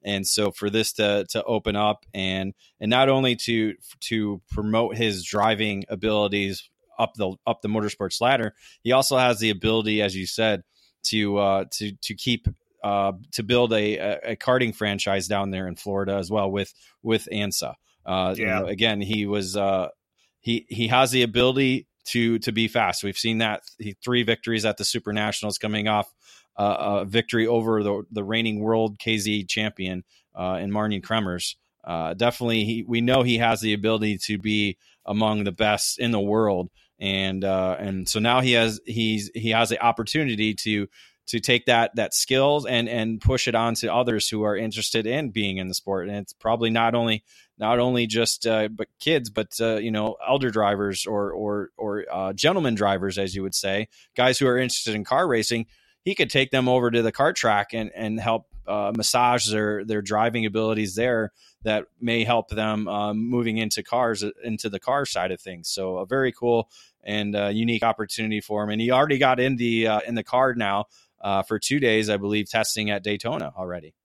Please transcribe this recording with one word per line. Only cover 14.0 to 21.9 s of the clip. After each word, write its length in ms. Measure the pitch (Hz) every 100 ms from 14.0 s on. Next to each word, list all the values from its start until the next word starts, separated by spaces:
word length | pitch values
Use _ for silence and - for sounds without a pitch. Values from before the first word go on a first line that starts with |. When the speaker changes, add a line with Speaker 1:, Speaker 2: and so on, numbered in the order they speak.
| 98 85 -
Speaker 1:
a 40 | 110
karting 380 | - 127 120
franchise 540 | 107 107 101 - 98 90
down 240 | 101 98
there 160 | 95 92
in 80 | 85
Florida 400 | - 98 98 98
as 160 | 90
well 180 | 107 98
with, 240 | 101 95 _ - _
with 240 | 113 110 -
ansa. 420 | 104 104 - - - _ _ -
Uh, 280 | 92 92 95
you 80 | 110
Speaker 2:
Yeah. 140 | 107
Speaker 1:
know, 60 | 90
again, 340 | 98 113 104
he 240 | 98 107 101
was, 300 | 104 95 101
uh, 340 | 98 95 87 - _ _ _ _
he, 260 | - 117 -
he 180 | 98 113
has 240 | 127 131
the 120 | 127
ability 640 | 120 113 127 131 135 131 -